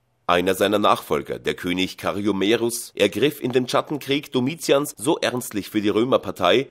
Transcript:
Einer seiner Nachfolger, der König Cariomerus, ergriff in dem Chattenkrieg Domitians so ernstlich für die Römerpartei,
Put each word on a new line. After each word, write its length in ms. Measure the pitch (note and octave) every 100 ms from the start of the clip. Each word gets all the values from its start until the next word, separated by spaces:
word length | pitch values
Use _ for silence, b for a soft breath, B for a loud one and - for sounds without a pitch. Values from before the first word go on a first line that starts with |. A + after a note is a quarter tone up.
| _ _ -
Einer 260 | F2 F2+ F#2+
seiner 220 | G2 G#2
Nachfolger, 640 | G#2 A2+ - D2+ C#2 B1
der 140 | C2+
König 440 | D2+ F#2 F2+ F#2 -
Cariomerus, 960 | F2+ E2+ G#2 F#2+ G2 A#2 A#2 A#2 - -
ergriff 440 | G2+ G2+ C3+ D#3
in 140 | B2+
dem 120 | B2+ B2
Chattenkrieg 640 | C3 - D3 B2+ C#3 -
Domitians 600 | C3 B2 E3 - C#3 D3 -
so 200 | A2 C#3
ernstlich 500 | A2+ B2 A#2 G#2 F#2
für 100 | G#2+
die 80 | G#2
Römerpartei, 840 | G2+ B2 A2 F#2+ F2+ F2+ G#2+ C3+